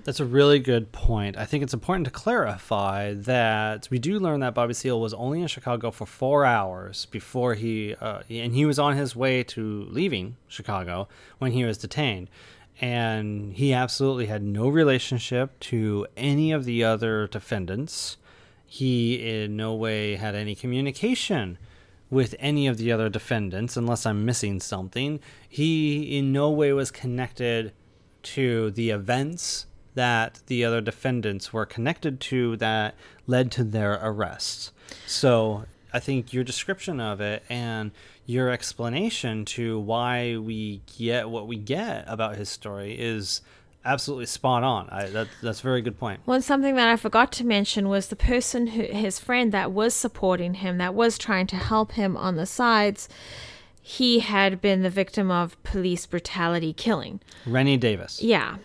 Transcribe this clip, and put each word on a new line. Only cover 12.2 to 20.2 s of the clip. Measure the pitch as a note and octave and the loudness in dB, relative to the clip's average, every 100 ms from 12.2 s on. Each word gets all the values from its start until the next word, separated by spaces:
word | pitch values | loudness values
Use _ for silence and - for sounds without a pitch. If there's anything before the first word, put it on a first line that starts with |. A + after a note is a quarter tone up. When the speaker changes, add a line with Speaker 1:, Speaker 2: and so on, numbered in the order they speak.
| F2+ - - - - - | -8 -18 -20 -20 -20 -6
Speaker 1:
And | B2 A#2+ A2+ A2 G#2+ G#2 G#2 | -2 0 0 -2 -4 -6 -8
he | F2+ C#3 | 0 2
absolutely | B2+ B2+ - C3+ B2+ G#2+ | 2 0 0 0 0 -2
had | G#2+ | -2
no | G#2 G2+ B2 | -2 0 2
relationship | D#3 D3+ C3 - B2 - B2 C3+ - | 6 6 4 0 -4 -2 -2 -2 -6
to | - A#2 G#2+ G#2 - - | -4 0 0 0 -4 -4
any | C#3 C#3+ D#3 | 0 2 4
of | D#3 | 2
the | B2 A#2 A2+ | 0 2 2
other | A2 A2+ G#2+ G#2 | 2 2 0 -2
defendants. | G#2+ - G#2+ F2+ G2+ D#3 - - - - - - _ _ | -6 -4 -4 -2 -4 -6 -6 -8 -10 -20 -20 -20 _ _
He | - C3 B2 A#2 A#2+ | -2 0 2 2 0
in | A2+ A2 G#2+ G#2 | -2 -4 -4 -4
no | A2 A2 | -4 -2
way | A2+ G#2+ G#2 | -2 0 -2
had | G2 | -2